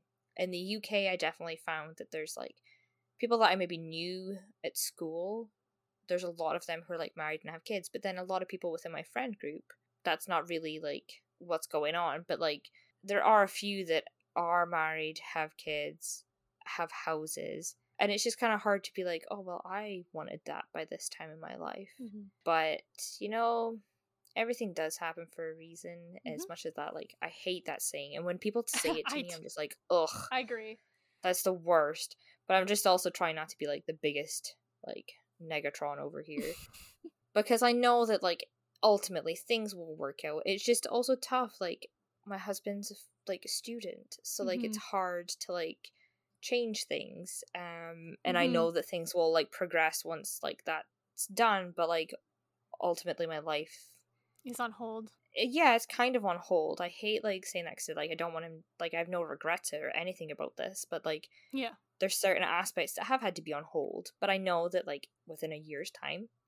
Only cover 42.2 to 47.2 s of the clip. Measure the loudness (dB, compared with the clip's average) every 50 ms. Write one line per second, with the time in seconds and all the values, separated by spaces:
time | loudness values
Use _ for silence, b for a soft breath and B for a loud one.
42.2 | _ -10 -10 -8 -4 -4 -6 -4 -2 -4 -4 -4 -6 -8 -12 -14 -18 -20 _ _
43.2 | _ -6 -6 -6 -4 -4 -6 -4 -4 -6 -8 -6 -6 -8 -10 -10 -12 -16 -16 -12
44.2 | _ -6 -4 -2 0 0 0 0 0 -2 -2 -4 -6 -2 0 0 0 0 -2 -4
45.2 | -4 -6 -8 -8 -6 -4 -4 -2 -2 -4 -6 -10 -16 -20 -20 _ _ _ _ _
46.2 | _ _ _ _ -4 0 0 0 0 0 -2 -4 -4 -2 -4 -4 -4 -6 -10 -14